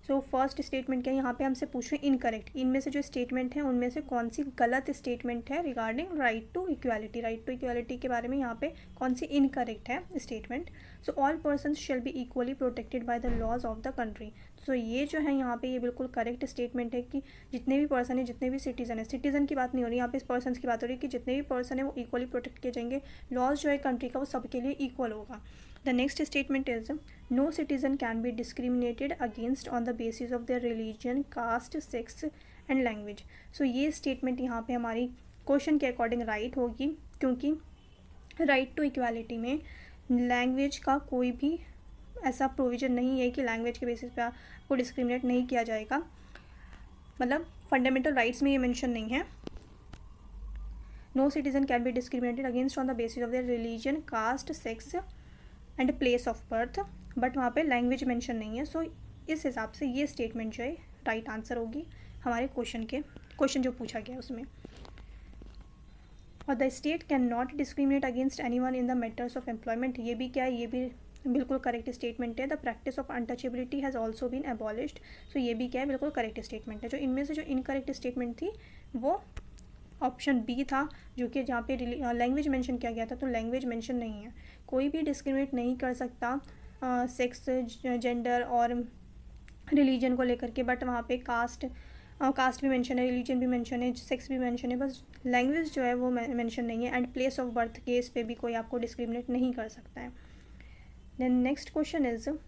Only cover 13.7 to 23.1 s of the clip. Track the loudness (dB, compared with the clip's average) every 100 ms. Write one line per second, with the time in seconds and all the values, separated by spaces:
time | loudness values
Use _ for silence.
13.7 | -4 -4 -2 -4 -4 -12 -14 -20 -10 0
14.7 | 0 2 0 2 2 4 4 2 0 0
15.7 | 0 0 0 -2 0 -2 -2 -4 -2 -2
16.7 | 0 0 -2 -2 -4 -6 -18 -8 -4 2
17.7 | 4 6 4 2 0 0 -2 -2 0 -2
18.7 | -4 -4 -4 -4 0 2 4 2 2 2
19.7 | 2 2 2 2 0 0 0 2 0 0
20.7 | 0 0 -2 -2 -2 0 -2 0 -2 0
21.7 | 0 0 -2 -2 -2 -2 -4 -6 -6 -4
22.7 | -2 -2 -4 -4